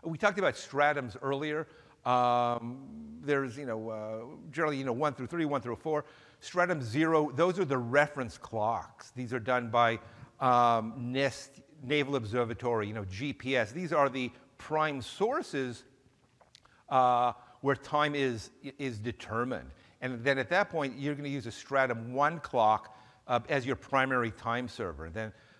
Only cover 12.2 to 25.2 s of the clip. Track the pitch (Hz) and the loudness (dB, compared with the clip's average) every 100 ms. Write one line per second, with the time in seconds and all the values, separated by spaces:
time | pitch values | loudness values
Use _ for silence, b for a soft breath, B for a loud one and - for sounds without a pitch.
12.2 | 107 123 117 117 123 113 104 110 98 95 | 0 0 0 -2 0 0 -2 -6 -8 -6
13.2 | 143 - 127 131 104 147 170 156 139 131 | -8 -6 0 0 0 -4 0 2 2 2
14.2 | 123 B B - - 156 156 139 110 - | -6 B B -18 -4 0 0 -2 -8 -2
15.2 | 220 302 - 143 127 117 - _ _ _ | 0 0 -4 -4 -4 -6 -16 _ _ _
16.2 | _ _ _ - b b - 139 123 120 | _ _ _ -20 b b 0 4 6 6
17.2 | 123 - B B 139 131 - 151 147 143 | 4 0 B B 0 0 0 2 2 2
18.2 | 131 113 - - 135 - 135 107 117 - | 0 -2 -8 -16 -16 -8 -6 -6 -6 -8
19.2 | - 113 123 98 65 b b b 127 120 | -4 -2 -2 -4 -10 b b b -8 -2
20.2 | 131 135 123 180 202 165 139 123 143 143 | 0 0 2 0 0 -2 -4 -4 -6 -4
21.2 | 143 139 120 - - 135 131 117 117 127 | -6 -6 -8 -12 0 2 2 0 -4 0
22.2 | 147 165 - 123 107 107 - B B B | 0 0 -2 4 4 4 0 B B B
23.2 | - 120 135 143 123 123 - 131 135 127 | -2 -2 0 -2 0 -4 0 2 4 2
24.2 | 117 107 117 120 120 - 95 73 82 104 | 0 -2 -4 -2 -4 -6 -8 -8 -10 -8